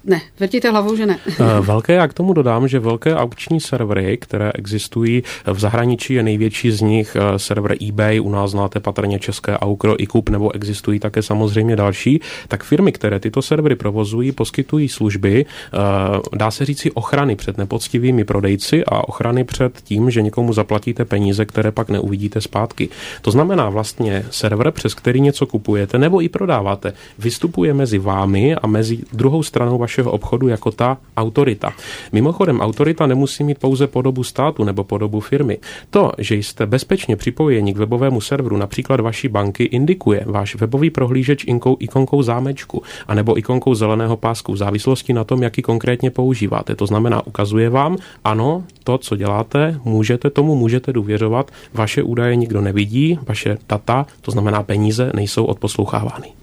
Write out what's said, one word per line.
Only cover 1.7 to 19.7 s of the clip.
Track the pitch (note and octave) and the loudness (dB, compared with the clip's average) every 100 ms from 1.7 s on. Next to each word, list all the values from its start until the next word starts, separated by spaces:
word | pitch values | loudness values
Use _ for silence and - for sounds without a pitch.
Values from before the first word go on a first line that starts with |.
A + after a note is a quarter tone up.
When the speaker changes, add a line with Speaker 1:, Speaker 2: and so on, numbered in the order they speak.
| G#2+ - | 2 4
Speaker 2:
já | F3 D#3+ | 4 4
k | |
tomu | - F#3 | 0 2
dodám, | E3 B2 A#2 C3 | 2 4 2 2
že | C3 | 2
velké | A2+ A#2 D#3 | 0 0 0
aukční | D#3+ A#2+ A2+ - E3 | 0 -2 -6 -2 -2
servery, | - C3 G#2+ G2 F#2+ A#2 | 0 -2 0 0 0 -2
které | - G#2 G#2+ | -4 -2 -2
existují | - G2+ G#2+ - A#2 A2+ A#2+ A#2+ - - | -4 -4 -6 -4 -2 0 0 -2 -8 -4
v | G2 | 0
zahraničí, | G#2 A#2 A#2+ A#2 - | 0 2 2 0 0
je | B2+ | 0
největší | A2+ G#2+ A2 - A#2+ | 2 2 0 0 0
z | G#2+ | 2
nich, | G#2+ A2 G#2+ - | 2 2 0 0
eh, | G2+ G2 | 0 0
server | - G#2 G#2 G2+ G#2 | -2 -2 0 -2 -2
eBay, | G#2 G#2+ A2 | 0 2 2
u | G2+ | 0
nás | G2+ G2+ | -2 0
znáte | G2+ G2 G2+ | 0 -2 -2
patrně | G2+ G2+ G2+ G2+ | -4 -2 -2 -2
české | - - - G2+ | -4 -6 -4 -2
Aukro, | G2 G2+ A2 - | -2 0 2 2
IKUP, | G2+ A#2 A2 | 2 0 2
nebo | G#2 G#2 | 0 0
existují | - G2+ G2+ - G#2 | -2 -6 -4 -2 -2
také | G#2+ G#2+ | -2 -4
samozřejmě | G#2+ G#2+ G#2+ G#2+ A2+ A2 | -2 0 2 2 2 2
další, | G2+ F#2+ B2 D#3 - - - | 2 2 2 2 0 -16 -10
tak | G#2 | -10
firmy, | - C#3+ G3 | 0 4 4
které | - G#2 G2+ | 2 -2 0
tyto | A2+ C3+ | -2 -2
servery | - D#3 D3+ A#2+ | 0 0 2 2
provozují, | G#2+ G#2 G#2 A2+ C3 | 0 -2 -2 0 -2
poskytují | C3+ A2+ - C3+ D3+ C#3+ | -2 -2 -2 0 0 0
služby, | - G#2+ G2 G2 A2 D3 | 0 -2 2 2 2 2
eh, | - - F2+ G2+ G2 F#2+ G2+ - G#2 | -8 -6 0 2 2 2 -2 -4 -2
dá | G#2+ | -2
se | - | 0
říci | C#3 C#3+ D#3 | -4 -2 -2
ochrany | - G#2+ C#3+ C#3 G2+ | -4 -2 0 0 0
před | - G2+ | -4 -6
nepoctivými | G2 A#2 - A#2+ B2+ B2 | -4 -4 -2 0 2 2
prodejci | G#2 G2+ G2 G2 - D#3 | 2 0 2 0 2 0
a | - - - | 2 0 -2
ochrany | - A#2 B2 | -2 0 0
před | B2+ - B2+ | -2 -2 -2